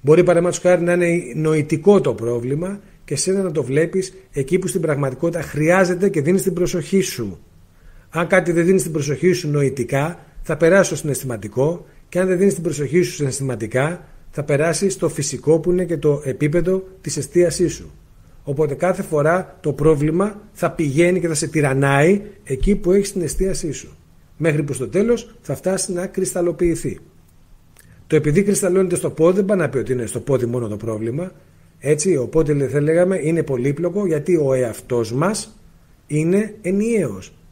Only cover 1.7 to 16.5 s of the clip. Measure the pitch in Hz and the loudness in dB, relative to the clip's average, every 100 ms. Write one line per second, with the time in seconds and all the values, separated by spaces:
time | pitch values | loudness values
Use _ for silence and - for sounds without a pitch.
1.7 | 147 196 202 147 104 113 120 120 143 180 | 0 4 4 4 -2 -4 -4 -4 -4 -6
2.7 | 202 - - - 143 - 196 190 156 123 | -10 -16 -20 -8 -6 -2 0 0 -2 -2
3.7 | 135 165 185 185 - - - 135 180 180 | 0 0 -2 -6 -12 -12 -6 -2 0 0
4.7 | 185 160 139 139 123 170 165 147 147 156 | -2 -2 -2 -2 -2 -4 -4 -6 -2 2
5.7 | 185 180 175 196 180 139 190 190 170 175 | 4 2 2 0 2 2 2 0 -2 -2
6.7 | 180 147 196 185 - 107 87 - - - | -2 0 0 0 -4 -8 -8 -20 -20 -20
7.7 | _ - - - 160 170 190 170 170 170 | _ -20 -20 -10 -4 2 2 2 2 4
8.7 | 190 170 156 143 143 175 180 151 147 139 | 2 2 -4 -4 0 2 2 0 0 0
9.7 | 127 120 139 151 175 - - - 151 165 | -2 -2 -2 -2 -6 -18 -16 -6 2 4
10.7 | 196 180 160 151 131 135 113 101 107 139 | 6 4 0 -4 -4 -4 -8 -6 0 0
11.7 | 170 - - - 180 185 180 196 190 165 | -2 -10 -20 -8 -2 0 4 2 2 -4
12.7 | 147 139 165 175 - 139 123 139 117 110 | -4 0 2 0 -2 -4 -2 -6 -4 -2
13.7 | 127 143 175 - - - - 143 143 160 | 0 0 -4 -12 -20 -14 -10 -2 0 2
14.7 | 160 196 185 165 151 147 123 - 160 151 | 0 -2 0 -4 -2 -6 -4 2 2 2
15.7 | 180 175 160 147 143 139 127 151 | 0 0 0 0 0 -2 -2 0